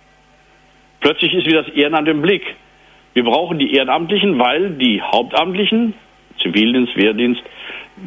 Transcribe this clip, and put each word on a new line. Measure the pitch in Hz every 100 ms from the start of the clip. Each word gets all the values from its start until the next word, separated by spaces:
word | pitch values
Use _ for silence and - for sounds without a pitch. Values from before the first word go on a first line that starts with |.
| _ _ _ _ _ _ _ _ _ _
Plötzlich | 143 156 170
ist | 175 156
wieder | 160
das | 139
Ehrenamt | 143 143 156 151
im | 156
Blick. | 160 196 - - _ _ _ - _
Wir | -
brauchen | 117 127 170 165
die | 139
Ehrenamtlichen, | 135 131 143 165 202 202 147
weil | 123 143 196
die | 151 127 101
Hauptamtlichen, | - 110 123 - 170 185 196 220 233 208 - _ _ -
Zivildienst, | 95 85 110 127 120 -
Wehrdienst, | 101 107 123 120 - - - - - -